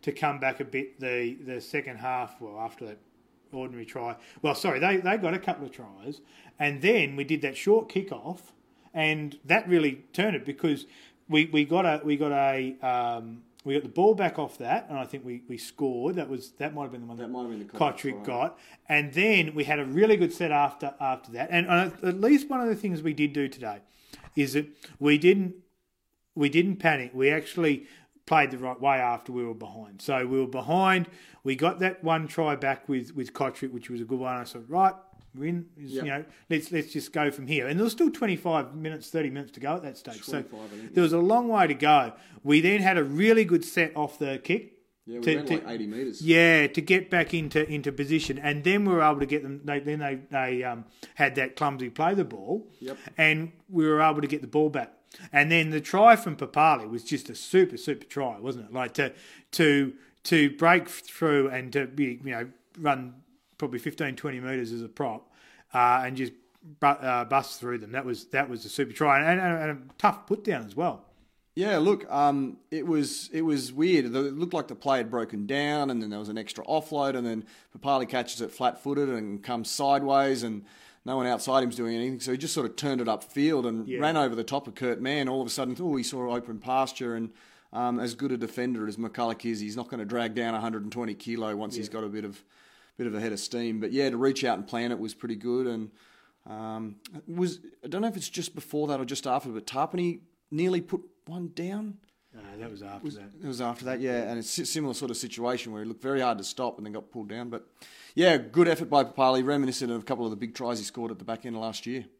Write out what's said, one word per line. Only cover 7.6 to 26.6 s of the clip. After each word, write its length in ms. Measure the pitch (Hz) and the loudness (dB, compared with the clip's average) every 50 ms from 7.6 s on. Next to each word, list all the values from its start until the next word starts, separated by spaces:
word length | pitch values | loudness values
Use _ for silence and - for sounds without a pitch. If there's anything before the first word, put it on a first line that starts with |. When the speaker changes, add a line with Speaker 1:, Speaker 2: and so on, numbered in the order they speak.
| - 196 208 220 220 - | 2 4 4 4 4 0
Speaker 1:
kickoff, 500 | - 190 196 - 139 113 110 151 185 180 - - _ _ _ _ _ _ _ _ _ | -4 -4 -4 -4 -10 -10 -10 -10 -12 -12 -14 -20 _ _ _ _ _ _ _ _ _
and 440 | 165 156 156 156 156 151 147 143 - _ | 0 2 2 2 0 -4 -8 -10 -14 _
that 240 | 135 170 220 214 180 | 2 2 2 4 4
really 360 | 180 170 151 143 131 123 - _ _ | 4 6 6 4 0 -2 -14 _ _
turned 200 | - 190 220 190 | 0 0 0 0
it 120 | 143 - | -2 -4
because 400 | - 135 - - 165 147 135 - - - - - - _ _ _ _ | -6 -8 -2 0 0 0 0 -4 -14 -20 -20 -20 -20 _ _ _ _
we, 160 | 160 151 156 160 156 | 4 4 4 4 4
we 120 | 151 147 | 2 2
got 180 | 139 160 185 190 | 4 2 2 4
a, 160 | 170 151 151 147 | 2 0 0 0
we 140 | 151 147 | -2 0
got 160 | 143 151 147 143 | 0 0 0 2
a, 440 | 139 139 139 135 135 131 131 131 - | 2 2 2 2 0 -4 -6 -6 -6
um, 600 | - 131 123 123 120 120 120 117 113 113 113 117 - _ _ _ - | -4 -2 -2 0 -2 -2 -4 -6 -8 -12 -16 -18 -20 _ _ _ -6
we 120 | 139 139 | -2 -2
got 80 | 147 143 | -2 -2
the 60 | 127 | -2
ball 240 | 113 165 185 214 220 | 0 4 4 4 4
back 240 | 196 202 165 156 - | 4 2 -2 0 -2
off 180 | 147 135 - - | -6 -6 -6 -10
that, 280 | 123 117 151 214 - - | -2 -2 0 -2 -2 -4
and 100 | 151 135 | -8 -8
I 60 | 127 | -8
think 200 | 120 - 139 123 | -8 -10 -12 -10
we, 180 | 127 120 120 123 | -10 -12 -12 -12
we 120 | - 123 113 | -12 -12 -12
scored. 580 | - - - - 147 135 127 120 123 156 185 | -12 -16 -6 -4 -2 -2 -2 -2 -2 -2 -2
That 120 | 180 151 131 | -2 -4 -6
was, 220 | 135 123 - - _ | -8 -10 -10 -14 _
that 220 | _ 143 151 151 | _ -10 -8 -8
might 100 | 147 143 | -8 -10
have 80 | 131 123 | -10 -10
been 100 | 123 120 | -14 -14
the 40 | |
one 120 | 117 120 117 | -14 -12 -12
Speaker 2:
That 60 | 120 | -10
Speaker 1:
that 40 | 117 | -10
Speaker 2:
might 140 | 127 123 123 | -8 -8 -8
have 80 | 117 | -8
been 80 | 117 107 | -8 -10
the 60 | 104 | -12
Speaker 1:
Kotrick 480 | 101 - 107 156 147 - - - 139 120 | -12 -2 0 0 0 0 -2 -6 -8 -8
Speaker 2:
Kotrick 100 | 101 104 | -6 -6
try. 100 | 120 127 120 247 - | -6 -2 -2 -2 -2
Speaker 1:
got. 100 | - - - - - _ _ - | -4 -10 -20 -20 -20 _ _ 0
And 240 | 151 147 147 147 131 | 0 2 2 0 0
then 420 | 165 190 220 214 190 165 156 151 | 2 4 4 6 4 4 2 0
we 100 | 151 147 | -2 0
had 140 | 139 151 147 | 0 0 0
a 60 | 143 | 0
really 320 | 131 135 165 208 220 214 | 0 4 4 6 6 8
good 160 | 185 175 160 - | 6 6 2 2
set 180 | - 175 160 | -2 -2 2
after, 440 | 147 143 143 139 - - - 139 139 - | 4 4 2 2 0 -4 -8 -8 -6 -4
after 320 | 143 131 131 127 - - 117 | -2 -2 -2 -4 -6 -14 -8
that. 160 | 117 139 165 175 | -8 -6 0 2
And, 160 | 170 175 185 | 2 4 4
uh, 220 | 180 175 185 180 - - - | 4 4 4 2 -2 -2 -2
at 180 | 185 180 190 | -2 0 2
least 280 | 202 240 294 277 277 - | 6 6 6 6 6 2
one 120 | 277 254 | -4 -2
of 80 | 247 233 | 0 0
the 60 | 214 | -2
things 260 | 208 208 202 180 156 156 | -2 -2 -4 -4 -2 -2
we 100 | 160 151 | -2 0
did 200 | 147 151 143 139 | 2 0 0 2
do 140 | 147 143 | 0 -2
today 320 | 131 135 123 123 110 104 101 _ _ _ _ _ _ - - - - _ | -2 -4 -8 -10 -10 -10 -10 _ _ _ _ _ _ -20 -20 -20 -8 _
is 200 | - 143 135 123 | 0 0 2 2
that 120 | 147 151 147 - _ - - - - | -2 -2 -2 -10 _ -20 -20 -12 0
we 200 | 139 147 147 147 | 4 6 6 8
didn't, 360 | 151 175 202 202 185 180 180 - _ _ _ _ _ _ _ _ _ _ _ _ _ _ _ | 8 8 8 8 4 -2 -4 -10 _ _ _ _ _ _ _ _ _ _ _ _ _ _ _
we 140 | 165 147 143 | 0 0 4
didn't 280 | 143 165 | 4 4